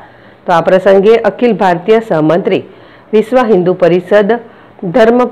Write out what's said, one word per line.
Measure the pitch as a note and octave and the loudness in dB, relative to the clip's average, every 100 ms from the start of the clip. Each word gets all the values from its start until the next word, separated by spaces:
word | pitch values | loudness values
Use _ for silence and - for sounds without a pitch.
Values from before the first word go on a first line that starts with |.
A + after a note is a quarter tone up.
| - - - - | -14 -20 -20 -12
તો | - | -2
આ | E3+ | 0
પ્રસંગે | F#3 F#3 G3 G3 G3+ A3+ | 2 2 2 2 4 2
અખિલ | G#3+ G3+ B3 | 0 -2 -2
ભારતીય | F#3 F#3+ E3+ F#3+ A3 | 0 0 -2 0 -2
સહમંત્રી | A3 D#3+ D#3 F3 F#3+ D#3+ - - - - - | 0 -2 0 0 -2 -4 -6 -20 -20 -20 -4
વિશ્વ | G#3+ A3 B3+ A3+ | -2 0 0 0
હિન્દુ | F#3+ F3 | 0 0
પરિષદ | F3+ F3 F3+ F3 G#3 G3+ A#3 - - - - F#3 | 0 0 0 0 0 0 -4 -8 -20 -20 -14 -4
ધર્મ | A3 A3+ B3 B3 | 0 2 2 0